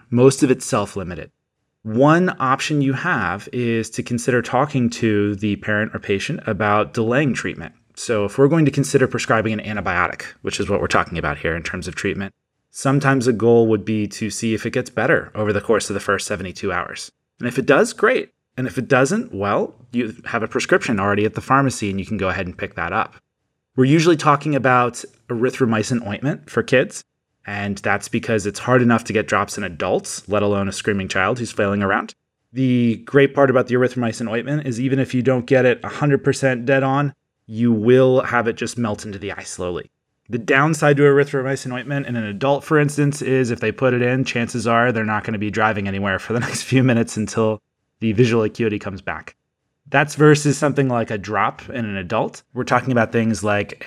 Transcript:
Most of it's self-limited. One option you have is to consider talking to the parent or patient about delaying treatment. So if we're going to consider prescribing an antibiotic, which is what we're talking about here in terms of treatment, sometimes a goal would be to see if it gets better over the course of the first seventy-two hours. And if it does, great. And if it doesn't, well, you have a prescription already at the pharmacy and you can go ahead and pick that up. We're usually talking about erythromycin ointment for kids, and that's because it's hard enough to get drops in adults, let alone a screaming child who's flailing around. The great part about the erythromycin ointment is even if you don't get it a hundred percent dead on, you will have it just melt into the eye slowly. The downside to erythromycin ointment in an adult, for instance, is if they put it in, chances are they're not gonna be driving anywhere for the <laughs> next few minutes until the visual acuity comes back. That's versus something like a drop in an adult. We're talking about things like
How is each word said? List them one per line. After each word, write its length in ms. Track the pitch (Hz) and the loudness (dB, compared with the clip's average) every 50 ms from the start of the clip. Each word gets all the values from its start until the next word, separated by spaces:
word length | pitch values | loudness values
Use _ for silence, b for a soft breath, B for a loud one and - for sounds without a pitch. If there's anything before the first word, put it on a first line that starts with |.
| - _ | -8 _
Most 320 | 120 120 127 135 131 - | 4 6 6 6 6 6
of 80 | 151 131 | 4 2
it's 160 | 127 - - | 2 0 0
self-limited. 640 | - - 113 101 98 - 101 92 85 90 76 - - _ _ _ _ _ _ _ _ _ _ | -2 -2 -2 -2 -4 -6 -8 -10 -8 -10 -12 -12 -16 _ _ _ _ _ _ _ _ _ _
One 540 | - 110 110 117 135 147 156 170 185 180 - - | -10 -4 2 4 6 6 6 4 4 0 0 -2
option 440 | 139 127 131 131 - - 156 147 | 0 0 0 0 0 -2 0 0
you 100 | 139 135 | 0 0
have 560 | 135 135 - 175 180 127 98 87 87 104 - - - | 0 -2 -2 -4 -2 -2 -2 -4 -4 -6 -8 -8 -6
is 340 | 123 120 117 117 113 113 - | -4 -2 0 0 -2 -2 -4
to 120 | - - | -6 -8
consider 400 | 120 - 123 117 - - 123 123 | -6 -4 -6 -2 0 0 0 0
talking 480 | 117 - - 123 143 147 - 135 123 113 | 0 0 0 0 0 0 0 0 0 0
to 440 | - - - 113 107 104 104 104 104 | 0 0 0 0 2 2 0 0 -2
the 220 | 98 104 107 101 | -2 -2 -2 -2
parent 380 | 98 - - 107 104 107 107 - | -2 -2 -2 -2 -2 -2 -4 -6
or 40 | 107 | -8
patient 420 | - - 101 98 - - - - - | -4 -2 -2 -2 -2 -6 -8 -6 -4
about 460 | - 107 87 107 104 104 107 104 - | -6 -2 0 0 2 2 2 0 0
delaying 400 | - 123 113 110 120 139 160 135 | -2 -2 -2 0 2 2 2 0
treatment. 420 | 110 - - 95 78 - 82 69 - _ _ _ _ | 0 -2 -4 -6 -8 -8 -12 -16 -18 _ _ _ _
So 320 | - - - 120 107 101 | -10 -6 -2 -2 -2 -2
if 100 | 98 - | -2 2
we're 120 | - 135 143 | 4 4 4
going 180 | 160 165 156 | 6 4 4
to 40 | 139 | 4
consider 360 | - 143 131 - - 135 131 | 2 0 0 2 2 2 2
prescribing 520 | 123 - 117 - - 123 110 107 110 110 107 | 2 0 -4 0 0 0 2 2 0 -4 -4
an 20 | |
antibiotic, 640 | - 104 107 104 90 98 90 87 87 - - - - - - _ | -6 -6 -6 -4 -4 -2 0 0 0 0 -2 -8 -14 -16 -16 _
which 180 | - 98 - - | -8 -6 -4 -4
is 80 | 101 92 | -2 -2
what 140 | 101 - | 0 0
we're 60 | - - | 0 2
talking 280 | - 104 85 - 90 | 2 0 0 0 -4
about 220 | 82 76 76 73 73 | -4 -4 -4 -4 -4
here 180 | - 87 80 | -4 -4 -4
in 60 | 85 | -4
terms 260 | 80 - - 92 82 90 | -6 -8 -8 -8 -10 -10
of 60 | 85 | -8
treatment, 400 | - - 101 85 - 98 98 - _ _ _ _ _ _ _ | -6 -4 -4 -4 -4 -6 -10 -12 _ _ _ _ _ _ _
sometimes 560 | _ - - 135 135 143 - 135 135 135 113 | _ -2 0 2 2 4 2 2 2 2 2
a 60 | 127 | 2
goal 340 | 120 98 107 117 117 117 117 113 | 2 2 4 6 6 6 6 4
would 180 | 110 104 87 | 2 0 0
be 200 | 104 110 107 104 101 | -2 -2 -2 -2 -4
to 200 | - - 110 104 | -6 -6 -6 -6
see 240 | 98 - - 113 | -6 -4 -2 -2
if 140 | 110 101 - | -2 -2 -4
it 80 | 120 113 | -4 -4
gets 160 | 127 123 - | -4 -6 -4
better 420 | - - 110 139 165 104 - - - | -4 -2 0 2 0 0 0 -4 -6
over 200 | 107 107 104 104 | -4 -2 0 0
the 80 | 101 | 0
course 260 | - - 113 101 - - | 0 2 0 0 0 -2
of 60 | 101 | -6
the 60 | 98 | -4
first 260 | - - 101 95 - | -2 -2 -2 -2 -2
seventy-two 440 | - 104 98 95 92 85 - - 98 | -6 -6 -6 -8 -10 -10 -8 -6 -4
hours. 400 | 87 87 - - - - - - - _ _ _ _ _ | -4 -4 -6 -6 -10 -14 -16 -16 -20 _ _ _ _ _
And 100 | - 120 | -8 -4
if 100 | 120 - | -4 -2
it 60 | 117 | 2
does, 300 | - 139 151 214 233 - | 4 4 4 4 2 0
great. 360 | - - 226 - - - - _ _ _ _ _ | 0 0 2 2 0 -4 -6 _ _ _ _ _
And 120 | - 127 123 | -8 -6 -4
if 100 | - 135 | -4 -6
it 80 | 117 | 0
doesn't, 480 | - 143 127 135 139 185 220 - - - | 2 2 4 4 2 0 -2 -4 -6 -6
well, 400 | 98 98 101 107 143 214 - - _ - _ | -4 -2 0 0 -2 -2 -4 -8 _ -18 _
you 240 | - 120 123 107 - - - | -4 -4 -4 -4 -8 -12 -10
have 180 | - - 117 107 | -6 -4 -4 -4
a 40 | 110 | -2
prescription 520 | - 127 - - 175 190 - - 120 98 | -2 -4 2 2 2 2 2 0 -2 0
already 240 | 98 101 101 104 104 | 0 2 2 2 0
at 100 | 107 - | 0 -2
the 60 | - | -4
pharmacy 500 | 95 - 135 135 139 131 117 - - 101 | 0 2 2 4 4 2 0 -2 -4 -4
and 80 | 95 98 | -4 -4
you 80 | 92 | -4
can 100 | - 110 | -6 -4
go 120 | 98 95 92 | -2 -2 -2
ahead 180 | 90 95 95 | -2 -2 -6
and 100 | 90 87 | -8 -8
pick 200 | - 104 95 - | -8 -10 -8 -6
that 160 | - 82 85 | -6 -6 -4
up. 240 | 92 107 - - - - _ _ _ _ _ _ _ _ _ _ _ | -2 -2 -4 -4 -8 -18 _ _ _ _ _ _ _ _ _ _ _
We're 100 | - 131 | 2 4
usually 320 | 131 143 170 156 175 170 | 4 4 4 6 4 2
talking 380 | 151 - 156 143 143 147 156 147 | 4 4 2 2 2 0 -2 -2
about 500 | 135 110 131 127 123 123 120 117 - - - _ _ _ - | 0 2 4 4 4 2 0 -2 -8 -14 -16 _ _ _ -8
erythromycin 800 | 123 117 117 127 123 - 131 113 113 107 107 - 131 117 - | -4 -2 -2 -2 0 0 0 2 2 0 0 -2 -2 -4 -4
ointment 420 | 101 104 - - 139 170 - - - | -6 -8 -4 -4 -4 -4 -4 -10 -4
for 140 | - - | -2 -2
kids, 400 | - - - 127 139 - - - - _ _ _ _ _ _ _ _ | 0 4 2 2 2 0 -4 -12 -18 _ _ _ _ _ _ _ _
and 340 | - 101 101 101 101 98 95 | -12 -8 -6 -4 -4 -6 -4
that's 300 | - 110 98 101 - - | -2 -2 -2 -2 -2 -4
because 380 | - 117 113 - 113 107 92 | -6 -4 -2 -2 -2 -2 -2
it's 140 | 104 101 - | -4 -6 -4
hard 200 | - - 127 127 | 0 2 4 4
enough 220 | 123 120 120 113 - | 4 4 4 2 0
to 80 | - | 0
get 140 | 101 107 104 | -2 -2 0
drops 320 | - - 98 101 - - - | 0 0 0 0 -2 -4 -8
in 60 | 104 | -8
adults, 640 | 92 85 78 92 92 110 190 98 - - - - - | -8 -6 -4 -2 -2 -2 -2 -2 -6 -12 -12 -6 -4
let 160 | 98 107 101 | -2 0 2
alone 240 | 104 104 98 98 98 | 2 0 0 -2 -2
a 40 | |
screaming 360 | 95 - - - 104 98 95 92 | -4 -4 -2 -2 -2 -2 -4 -2
child 320 | - 98 92 101 117 123 | -2 0 0 0 0 -2
who's 100 | 117 107 | -6 -6
flailing 320 | - - 107 101 101 101 | -4 -2 0 0 0 0
around. 320 | 101 - 196 - - 226 - _ _ _ _ _ _ _ | 0 0 2 2 0 -2 -4 _ _ _ _ _ _ _
The 460 | - 123 131 127 123 123 120 117 113 - 120 | -4 -2 0 2 2 2 2 2 0 -2 -6
great 300 | - - 143 139 135 139 | 2 4 4 4 4 6
part 160 | 139 139 131 | 4 4 4
about 160 | 120 127 120 | 4 2 2
the 80 | 113 120 | 2 2
erythromycin 560 | 123 127 123 - 127 123 113 107 - 120 104 | 2 2 0 0 -2 -4 -4 -4 -6 -6 -4
ointment 380 | 107 117 - 131 143 151 147 139 | -4 -4 -4 -4 -4 -4 -4 -4
is 120 | 117 110 | -4 -4
even 200 | 127 135 131 135 | -2 0 0 0
if 140 | 131 131 - | 0 0 -2
you 80 | 127 | 0
don't 240 | 117 135 123 120 117 | 2 2 0 0 2
get 180 | - 139 131 123 | 2 4 4 4
it 160 | 127 120 - | 4 2 0
a 60 | - 101 | -4 -10
hundred 340 | - - 147 147 139 135 | -6 -2 2 2 2 2
percent 420 | - 143 127 - - 135 127 120 120 | 2 0 0 2 0 0 0 0 0
dead 200 | 131 139 135 135 | 2 2 2 2
on, 280 | 135 135 139 143 143 131 _ _ _ _ _ _ | 2 0 0 0 -2 -4 _ _ _ _ _ _
you 260 | - 110 110 120 120 | -10 -2 0 2 2
will 480 | 117 107 104 117 127 127 131 131 127 127 | 2 4 4 6 6 6 6 6 4 2
have 260 | - - 120 120 110 | 2 2 0 0 0
it 100 | 117 113 | 0 -2
just 220 | - 120 110 - 123 | -4 -6 -8 -6 -4
melt 260 | 120 107 104 98 - | -4 -4 -4 -6 -8
into 140 | 107 98 98 | -12 -12 -10
the 140 | 90 98 | -10 -10
eye 100 | 87 - | -10 -10
slowly. 480 | 92 - - - 90 90 90 76 - - _ _ _ _ _ _ _ - | -12 -14 -10 -8 -6 -6 -6 -6 -10 -12 _ _ _ _ _ _ _ -8
The 100 | 107 120 | -8 -6
downside 580 | 110 - 143 135 143 156 160 151 160 147 147 135 | 0 4 4 4 4 4 2 2 4 4 4 6
to 40 | |
erythromycin 720 | 143 143 139 139 143 143 - 139 127 135 135 131 - 131 | 6 6 6 4 4 2 0 -2 -2 -2 -4 -4 -6 -8
ointment 340 | 123 127 120 127 143 139 139 | -8 -8 -6 -6 -6 -6 -4
in 80 | - 123 | -4 -4
an 100 | 117 110 | -4 -4
adult, 380 | 104 101 98 135 135 143 139 | -6 -6 -2 0 0 0 0
for 160 | - - 160 151 | -2 -4 -2 0
instance, 420 | 147 147 147 - 147 143 143 143 | 0 0 0 2 0 0 0 -2
is 300 | - 131 131 131 131 113 | -2 0 2 2 2 0
if 80 | 120 113 | -2 -2
they 140 | - 110 | -2 -4
put 220 | 107 - 135 127 123 | -2 0 0 0 2
it 60 | 120 | 2
in, 240 | 123 123 127 131 135 | 2 0 0 0 -2
chances 440 | - - 120 120 117 - 123 101 117 | -2 -2 -4 -4 -4 -4 -4 0 2
are 240 | 117 117 120 127 | 2 2 2 2
they're 120 | 117 113 110 | 0 0 -2
not 200 | 107 107 104 98 | -2 -2 -4 -4
gonna 140 | - 110 101 | -4 -6 -4
be 120 | 104 107 | -4 -4
driving 380 | 98 113 107 110 107 104 98 98 | 0 0 2 2 0 0 -4 -4
anywhere 320 | 98 98 101 101 95 90 | -4 -2 -2 -2 -2 -2
for 140 | - - 110 | -2 -4 -4
the 60 | 113 | -4
<laughs> 60 | 110 - | -2 -4
next 140 | - - | -6 -8
few 220 | - - 127 135 123 | -4 0 2 4 4
minutes 320 | 127 120 117 117 117 - | 4 4 2 0 0 -2
until 440 | 110 107 101 - 117 113 110 110 104 - _ _ _ _ _ _ _ | -6 -6 -4 -2 0 0 0 -2 -4 -8 _ _ _ _ _ _ _
the 120 | 113 113 | -4 0
visual 300 | 104 95 127 113 113 117 | 2 4 4 4 4 2
acuity 360 | 110 107 107 - 117 110 104 104 | 0 0 -2 -2 -2 -2 -2 -4
comes 220 | - 104 98 95 | -6 -8 -12 -10
back. 340 | - - 80 76 - - - _ _ _ _ _ _ _ _ _ _ - | -10 -10 -10 -10 -12 -18 -20 _ _ _ _ _ _ _ _ _ _ -2
That's 260 | - 139 151 147 - | 0 0 0 0 2
versus 440 | 135 151 151 151 147 147 147 135 143 | 4 6 6 6 6 4 0 0 2
something 300 | 151 143 131 139 139 131 | 0 0 0 0 0 0
like 220 | 123 117 113 - | 0 -2 -2 -2
a 60 | 120 | -4
drop 520 | 104 87 104 107 101 104 117 - - - 104 | -6 -6 -4 -2 0 0 0 -2 -6 -12 -12
in 140 | - 120 117 | -8 -8 -6
an 120 | 107 101 | -6 -6
adult. 460 | 98 95 85 113 110 - - - - - _ | -6 -6 -2 -2 -2 -2 -2 -6 -12 -20 _
We're 120 | - 120 127 | -8 -8 -2
talking 280 | - 131 123 - 131 | 0 0 0 0 0
about 200 | 127 117 110 107 | 0 0 0 2
things 320 | - 117 113 113 110 90 98 | 0 0 0 0 -2 -2 -2
like 380 | 107 104 104 104 - - - - | 0 0 0 -2 -4 -10 -12 -8